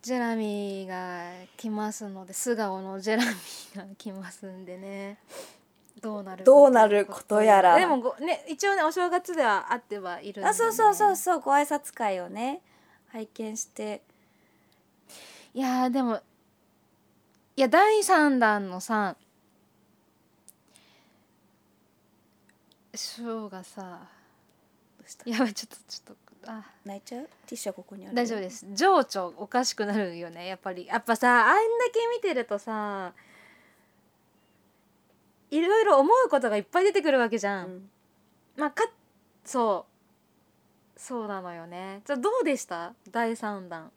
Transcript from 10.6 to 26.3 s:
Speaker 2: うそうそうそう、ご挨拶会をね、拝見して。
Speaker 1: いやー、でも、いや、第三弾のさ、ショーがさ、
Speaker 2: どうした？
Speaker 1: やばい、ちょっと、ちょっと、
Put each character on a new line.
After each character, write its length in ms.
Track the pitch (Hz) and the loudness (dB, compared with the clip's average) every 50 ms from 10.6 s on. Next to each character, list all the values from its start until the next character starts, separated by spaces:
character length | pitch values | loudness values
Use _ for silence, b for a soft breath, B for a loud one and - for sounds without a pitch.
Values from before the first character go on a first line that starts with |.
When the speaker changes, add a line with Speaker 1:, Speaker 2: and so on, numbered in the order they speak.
| 466 453 | 0 0
Speaker 2:
う 20 | - | 2
そ 160 | - 440 427 | 4 4 4
う 40 | 403 | 6
そ 180 | - 427 415 | 6 4 2
う 40 | 381 | 2
そ 200 | - - 359 359 | 2 0 0 -2
う、 20 | 320 | 0
ご 140 | - 269 277 | 2 2 2
挨 80 | 285 | 2
拶 320 | 294 294 302 285 285 - _ | 2 2 -2 -6 -6 -10 _
会 260 | - 233 208 196 180 | -4 -2 -2 -2 -4
を 80 | 180 | -6
ね、 340 | 180 190 208 233 262 285 359 b b b b b b b b b _ - | -10 -8 -6 -6 -6 -6 -8 b b b b b b b b b _ -14
拝 140 | 226 220 | -14 -14
見 280 | 220 _ - 226 214 220 | -14 _ -12 -10 -10 -8
し 100 | 220 - _ | -10 -12 _
て。 320 | _ - 214 214 208 - _ _ _ _ _ _ _ _ _ _ _ _ _ _ _ _ _ _ _ _ _ B B B B B B B B B B | _ -10 -8 -8 -8 -10 _ _ _ _ _ _ _ _ _ _ _ _ _ _ _ _ _ _ _ _ _ B B B B B B B B B B
Speaker 1:
い 60 | 240 | -6
や 260 | 262 254 254 254 254 | -4 -2 0 0 0
ー、 40 | 254 | 0
で 120 | 240 269 262 | 0 0 0
も、 160 | 240 220 196 _ _ _ _ _ _ _ _ _ _ _ _ _ _ _ _ _ _ _ _ _ _ _ _ _ _ _ | 0 -2 -4 _ _ _ _ _ _ _ _ _ _ _ _ _ _ _ _ _ _ _ _ _ _ _ _ _ _ _
い 60 | - | 0
や、 80 | 269 247 | 2 4
第 340 | 208 339 392 427 440 427 392 | 6 6 6 6 4 2 4
三 360 | - 381 330 302 294 269 254 | 4 4 4 6 4 4 4
弾 300 | 233 220 208 208 196 190 | 4 4 4 2 -2 -6
の 120 | 180 185 | -8 -10
さ、 340 | - - 226 214 208 190 - _ _ _ _ _ _ _ _ _ _ _ _ _ _ _ _ _ _ _ _ _ _ _ _ _ _ _ _ _ _ b b b b b b b b b b b b b _ _ _ _ _ _ _ _ _ _ _ _ _ _ _ _ _ _ _ _ _ _ _ _ _ _ _ _ _ _ _ _ - | -6 -4 -2 -2 -2 -2 -4 _ _ _ _ _ _ _ _ _ _ _ _ _ _ _ _ _ _ _ _ _ _ _ _ _ _ _ _ _ _ b b b b b b b b b b b b b _ _ _ _ _ _ _ _ _ _ _ _ _ _ _ _ _ _ _ _ _ _ _ _ _ _ _ _ _ _ _ _ -14
シ 280 | 220 - - - 233 | -12 -12 -12 -10 -10
ョ 260 | 233 233 226 226 214 | -10 -8 -8 -8 -10
ー 20 | 202 | -10
が 140 | 190 185 185 | -12 -14 -16
さ、 360 | - - - 190 185 180 175 180 185 b b b b b b b b _ _ _ _ _ _ _ _ _ | -16 -16 -16 -16 -14 -16 -18 -20 -20 b b b b b b b b _ _ _ _ _ _ _ _ _
Speaker 2:
ど 80 | _ - | _ -20
う 40 | - | -20
し 60 | - | -20
た？ 140 | _ - 240 | _ -10 -6
Speaker 1:
や 100 | 233 220 | -2 -2
ば 60 | 269 | -2
い、 80 | 220 202 | -2 -4
ち 120 | - - | -10 -14
ょ 20 | _ - | _ -20
っ 40 | |
と、 0 | - _ | -20 _
ち 140 | _ - - _ - | _ -20 -20 _ -20
ょ 40 | - | -20
っ 20 | |
と、 80 | _ _ _ | _ _ _